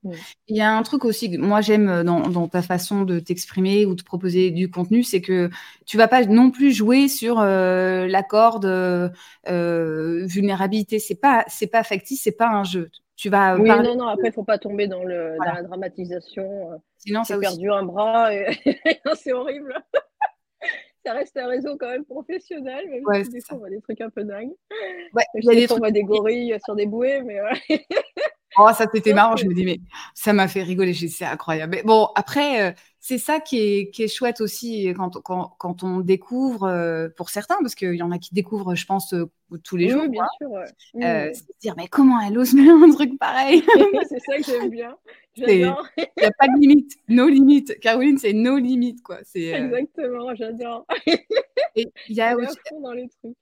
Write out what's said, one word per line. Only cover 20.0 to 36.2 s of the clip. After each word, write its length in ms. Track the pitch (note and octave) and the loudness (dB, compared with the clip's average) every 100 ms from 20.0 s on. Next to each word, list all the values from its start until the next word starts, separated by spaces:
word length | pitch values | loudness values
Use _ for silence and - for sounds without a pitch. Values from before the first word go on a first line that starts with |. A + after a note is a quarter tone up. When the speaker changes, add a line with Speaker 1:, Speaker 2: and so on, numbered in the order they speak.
| - _ - _ _ _ - - - _ - | -6 _ -8 _ _ _ -12 -12 -14 _ -10
Speaker 1:
Ça 80 | |
reste 240 | C4+ C#4+ C#4 | -8 -8 -8
un 100 | B3 | -6
réseau 300 | B3+ C4+ C#4+ | -6 -6 -8
quand 100 | A#3+ | -8
même 140 | B3+ | -8
professionnel, 840 | D4 C4 C#4+ F4+ _ E4 C4 C4 F#4+ | -10 -14 -12 -12 _ -14 -12 -12 -10
même 160 | C4 B3+ | -8 -2
Speaker 2:
Ouais, 180 | G3+ | -2
Speaker 1:
si 60 | A3 | -2
des 80 | A#3+ | -10
Speaker 2:
c'est 80 | - | -16
Speaker 1:
fois, 0 | |
Speaker 2:
ça. 80 | C#4 | -16
Speaker 1:
on 40 | |
voit 100 | G3+ | -14
des 100 | G3 | -16
trucs 220 | - G#3+ | -12 -12
un 80 | A3+ | -10
peu 160 | - G#3+ | -12 -12
dingues. 260 | G3+ A#3+ F4+ _ G#4+ G4 F#4 E4+ | -12 -14 -18 _ -14 -12 -14 -8
Speaker 2:
Ouais, 100 | - - G#3+ | -4 -2 0
Speaker 1:
Je 60 | |
Speaker 2:
il 40 | A3+ | 4
y 40 | |
a 40 | |
Speaker 1:
sais 80 | A#3 | 6
Speaker 2:
des 60 | A#3+ | 4
Speaker 1:
qu'on 80 | A#3 | 0
Speaker 2:
trucs 40 | |
Speaker 1:
voit 120 | A3 | 0
des 100 | G#3 | 0
Speaker 2:
qui 60 | G3+ | 0
Speaker 1:
gorilles 500 | G#3 G#3 A#3+ A#3+ G#3+ - | 0 0 -2 -4 -6 -6
sur 100 | G#3 | -6
des 100 | G#3 | -4
bouées, 360 | A3 B3+ C#4 | -4 -4 -4
mais 200 | B3 G3+ | -6 -8
ouais. 200 | G#3 A#3 - | -6 -8 -4
<laughs> 340 | D#4 _ F4 - - D5+ _ _ - | -4 _ -4 -4 -6 -8 _ _ 6
Speaker 2:
Oh, 100 | G#3+ A3+ | 6 6
ça, 120 | A3 | 0
c'était 200 | A3 G#3+ | 0 2
Speaker 1:
Non, 40 | G#3 | 4
Speaker 2:
marrant, 180 | A3 A3 | 4 2
Speaker 1:
c'est 80 | |
Speaker 2:
je 40 | G3 | -2
me 60 | |
dis, 100 | F3 F#3 | -2 -4
mais 140 | F3 - - - - | -6 -10 -20 -20 -8
ça 180 | - | 0
m'a 140 | G#3 F#3+ | 2 2
fait 160 | G3 | -2
rigoler, 280 | F3+ F3+ F#3 | -6 -2 -2
j'ai 140 | E3+ E3+ | -2 -6
dit, 60 | |
c'est 120 | E3+ E3 | -8 -10
incroyable. 500 | D3+ - D#3 D#3+ F3+ | -8 -6 -6 -6 -6
Mais 80 | |
bon, 260 | G#3+ A3 G#3+ - | 4 4 4 0
après, 560 | G3+ C#4+ C#4+ B3 F#3+ | -4 -2 -2 0 -2
euh, 20 | F3 _ _ | -4 _ _
c'est 200 | - B3+ | -8 -6
ça 200 | - D4+ | -2 -4
qui 200 | D4+ B3 | -2 -2
est, 320 | G#3+ G3+ G3+ | 0 0 -4
qui 100 | G3 | -6
est 60 | A3 | -6
chouette 340 | - B3 A#3+ | -2 -4 -4
aussi 460 | G#3+ - A#3+ A3 F#3+ F3+ | -6 -6 -10 -6 -4 -4
quand, 240 | F#3 F3+ | -8 -8
quand, 340 | - F#3 F3 _ | -8 -8 -8 _
quand 240 | F3+ F3 | -10 -8
on 160 | F#3 F3+ | -6 -4
découvre, 640 | F#3 F#3+ | 0 -2